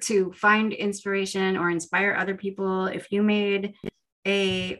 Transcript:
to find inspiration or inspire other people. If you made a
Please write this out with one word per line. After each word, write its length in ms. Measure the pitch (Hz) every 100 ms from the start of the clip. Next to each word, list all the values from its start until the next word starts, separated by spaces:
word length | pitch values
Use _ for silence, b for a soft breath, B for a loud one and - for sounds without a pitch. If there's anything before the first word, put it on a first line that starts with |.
to 300 | - 202 180
find 400 | - 208 214 220
inspiration 840 | - 202 202 202 196 190 196 190 190
or 140 | 175
inspire 420 | 170 - 180 202
other 220 | - 185 190
people. 500 | 196 196 190 190 190
If 260 | 165 -
you 120 | 202
made 500 | 214 208 202 196 202 B B B _ _ 196
a 500 | 202 190 185 185